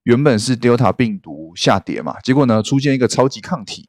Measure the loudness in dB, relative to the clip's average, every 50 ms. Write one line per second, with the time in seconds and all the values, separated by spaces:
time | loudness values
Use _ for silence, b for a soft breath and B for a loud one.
0 | _ 2 2 4 4 4 2 2 0 -2 -2 0 2 2 2 4 2 2 2 0
1 | -2 -2 -4 -6 -12 -16 -16 -16 -16 -16 -10 -2 0 0 2 0 0 -4 -8 -6
2 | -8 -8 -10 -6 -2 0 2 2 2 2 2 0 0 0 -2 0 0 0 0 0
3 | 0 0 2 2 0 0 -2 -6 -10 -10 -10 -10 -10 -12 -16 -16 -8